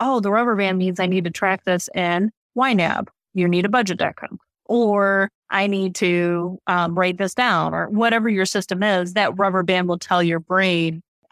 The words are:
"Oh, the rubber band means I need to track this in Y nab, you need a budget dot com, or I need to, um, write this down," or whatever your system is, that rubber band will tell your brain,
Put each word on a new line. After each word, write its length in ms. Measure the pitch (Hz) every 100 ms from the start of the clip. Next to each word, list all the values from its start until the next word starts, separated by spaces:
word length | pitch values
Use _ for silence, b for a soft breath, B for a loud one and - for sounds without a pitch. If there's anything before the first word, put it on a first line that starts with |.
"Oh, 200 | 254 254
the 100 | 202
rubber 260 | 214 240 208
band 220 | 196 185
means 220 | 185 180
I 60 | 185
need 180 | 185
to 60 | 170
track 340 | - 196 190
this 240 | - 180 -
in 360 | - 175 175 214 - _
Y 180 | 240 262
nab, 360 | 214 170 - - _ _
you 140 | 185 175
need 160 | 175
a 60 | 202
budget 280 | 247 202 175
dot 180 | 160 -
com, 220 | - - - _
or 640 | - 240 220 202 196 196 196 - _
I 160 | 196 202
need 280 | 196 190 180
to, 600 | 180 175 175 175 175 185 -
um, 280 | 180 170
write 240 | 170 180 180
this 160 | 190
down," 400 | - 247 175 160
or 140 | 160 170
whatever 420 | 214 233 226 226
your 160 | 202 190
system 360 | 202 - 185
is, 300 | 208 185 180
that 260 | 190 196 185
rubber 240 | 196 185
band 260 | 175 185 180
will 100 | 170
tell 240 | - 180
your 180 | 170 165
brain, 600 | 160 185 190 170 165 160 - _ _